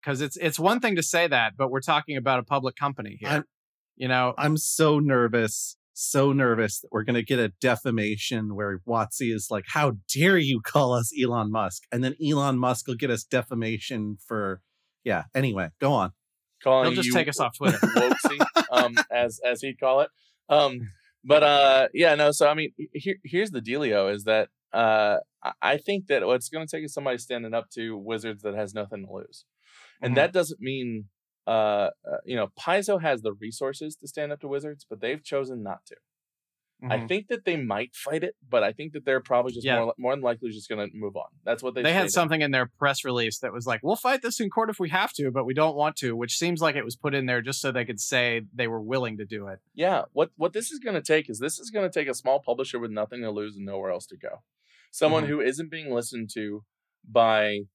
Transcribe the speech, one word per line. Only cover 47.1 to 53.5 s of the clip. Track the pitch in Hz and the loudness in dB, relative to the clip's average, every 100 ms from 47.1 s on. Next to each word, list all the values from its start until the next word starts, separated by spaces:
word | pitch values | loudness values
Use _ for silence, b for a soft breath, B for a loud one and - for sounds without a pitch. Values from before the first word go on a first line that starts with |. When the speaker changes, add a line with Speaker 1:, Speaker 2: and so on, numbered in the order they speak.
| 139 | -2
Speaker 1:
in | 127 | 0
there | 123 | -2
just | 120 139 | -2 -4
so | 139 | -2
they | 127 | -2
could | 120 107 | -4 -6
say | - 131 123 117 104 | -2 0 0 -2 -6
they | 117 120 | -6 -4
were | 113 | -4
willing | 107 131 123 107 | -4 -4 -4 -6
to | |
do | 101 107 98 | -10 -10 -10
it. | 95 _ | -14 _
Speaker 3:
Yeah, | - 175 175 - | -2 0 0 -2
what, | - 165 _ | -2 -2 _
what | 170 | -4
this | 196 240 | -2 -8
is | 302 | -8
gonna | 240 185 | -4 -4
take | 143 156 151 | 2 0 0
is | 107 | -6
this | 139 - | -6 -6
is | - | -8
gonna | - 190 | -4 -2
take | 160 143 | -2 -4
a | |
small | 127 127 139 | -2 0 0
publisher | 131 117 131 120 | 0 -4 -2 -4
with | 117 | -6
nothing | 107 107 123 | -4 -6 -6
to | 113 | -6
lose | 104 104 | -6 -8